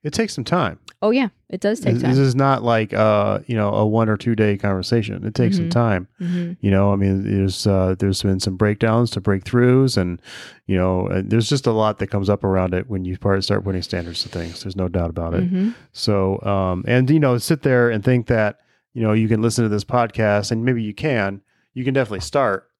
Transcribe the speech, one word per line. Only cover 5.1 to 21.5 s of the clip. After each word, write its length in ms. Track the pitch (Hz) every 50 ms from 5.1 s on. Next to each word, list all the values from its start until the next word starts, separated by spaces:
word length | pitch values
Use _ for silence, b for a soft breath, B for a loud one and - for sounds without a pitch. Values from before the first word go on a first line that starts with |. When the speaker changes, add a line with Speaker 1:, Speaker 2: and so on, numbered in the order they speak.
| 101 98 101
Speaker 1:
It 80 | 110 107
takes 220 | - 127 - 202
some 100 | 175 170
Speaker 2:
Mm-hmm. 40 | 165
Speaker 1:
time. 360 | 170 120 120 113 101 90 90 - _ _
Speaker 2:
Mm-hmm. 320 | 185 175 175 175 175 170 180 -
Speaker 1:
You 100 | - 101
know, 220 | 98 95 98 101 101
I 20 |
mean, 280 | 98 98 98 95 98 98
there's, 420 | 104 101 98 98 98 92 - -
uh, 300 | 107 98 95 92 92 92 90
there's 240 | 95 98 98 -
been 180 | - 101 95 95
some 160 | - 101 92
breakdowns 540 | 92 107 104 104 - - 113 110 117 120 117
to 100 | - 104
breakthroughs 760 | 95 107 101 95 90 - - 120 120 123 123 131 135 131 120 -
and, 240 | 92 90 87 90 B B B B B B B B B -
you 100 | 95 92
know, 300 | 90 92 92 90 92 95
uh, 140 | 92 92 98
there's 240 | 101 107 117 113 -
just 160 | 147 135 -
a 60 | 123
lot 260 | 110 110 110 107 107 _
that 80 | 101 98
comes 220 | - 101 98 92
up 140 | 101 98 -
around 300 | 98 95 95 92 90 90
it 120 | 90 - -
when 160 | 107 95 92
you 140 | 90 92 -
part, 260 | - 104 98 98 95
start 200 | - 101 101 95
putting 180 | 98 95 90
standards 400 | 87 - - 87 85 85 85 - -
to 60 | -
things. 320 | - 90 85 82 85 -
There's 140 | - 98 92
no 120 | 98 92 90
doubt 200 | 85 92 85 85
about 240 | 82 87 85 82 85
it. 120 | 87 185
Speaker 2:
Mm-hmm. 260 | 180 190 185 190 220 233 B B B _
Speaker 1:
So, 460 | - - - 104 98 95 95 98 - -
um, 400 | 101 101 98 95 92 90 92 - -
and, 220 | 120 127 131 123
you 100 | 151 160
know, 180 | 147 135 123 120
sit 240 | - - 165 143 -
there 260 | 143 127 123 120 117
and 140 | 113 107 98
think 240 | 127 127 123 113 -
that, 320 | 123 113 107 104 101 _ _ _ _ _ _ _ _
you 80 | 127
know, 120 | 113 110 107
you 140 | 110 110 107
can 140 | 113 107
listen 220 | 110 117 110 - 117
to 60 | 110
this 140 | 104 104 98
podcast 680 | - - 123 117 113 - - 110 104 104 104 101 -
and 120 | 120 113 117
maybe 200 | 127 127 117 113
you 100 | 104 101
can, 480 | - - 156 139 113 101 98 98 101 _ _